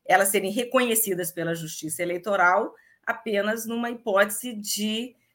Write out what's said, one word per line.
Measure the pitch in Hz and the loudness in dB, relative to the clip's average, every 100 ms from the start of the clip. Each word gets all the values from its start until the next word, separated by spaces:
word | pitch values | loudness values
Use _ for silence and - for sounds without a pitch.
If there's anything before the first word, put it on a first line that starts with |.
elas | - 190 202 | 2 4 4
serem | 202 185 | 2 0
reconhecidas | 226 - 254 240 220 196 180 170 | -2 0 2 2 2 0 -2 -4
pela | 170 165 | -4 -4
Justiça | 165 160 - 156 - | -4 -6 -8 -8 -6
Eleitoral | 175 175 208 196 180 196 294 - _ _ - | -4 -4 -2 4 4 4 0 -6 _ _ -8
apenas | 233 226 202 208 226 220 | -6 -2 0 0 -2 -4
numa | 233 240 | -4 -4
hipótese | 240 226 190 208 - 247 214 | -4 0 2 2 -2 -8 -8
de | 202 202 214 220 254 - _ | -6 -4 -2 -4 -6 -12 _